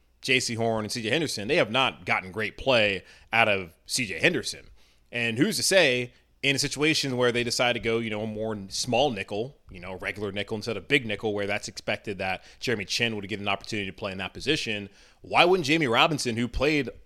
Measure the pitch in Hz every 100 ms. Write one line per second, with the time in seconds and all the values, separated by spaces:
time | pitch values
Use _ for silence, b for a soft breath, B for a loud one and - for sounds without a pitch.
0 | _ _ - 127 - 113 117 110 107 123
1 | 107 143 147 - 104 165 120 123 127 -
2 | 95 110 92 92 104 - 135 123 104 95
3 | B B B 113 110 98 87 - - -
4 | 110 82 160 151 - 71 - - b b
5 | _ 117 117 113 190 139 - 190 151 123
6 | 120 b b - 139 135 143 131 151 151
7 | 143 123 123 120 120 - 123 120 110 113
8 | 113 104 110 107 110 107 98 - 127 117
9 | 143 101 98 104 127 - - 92 92 95
10 | 98 101 101 98 101 110 110 101 - 143
11 | 117 101 110 104 101 101 - - - 107
12 | - 95 95 92 B B - 110 90 -
13 | 120 107 98 104 101 98 - 107 95 90
14 | 104 95 92 - 101 156 117 104 98 b
15 | b b 90 110 175 185 135 165 139 117
16 | 151 147 123 113 120 - 139 151 117 -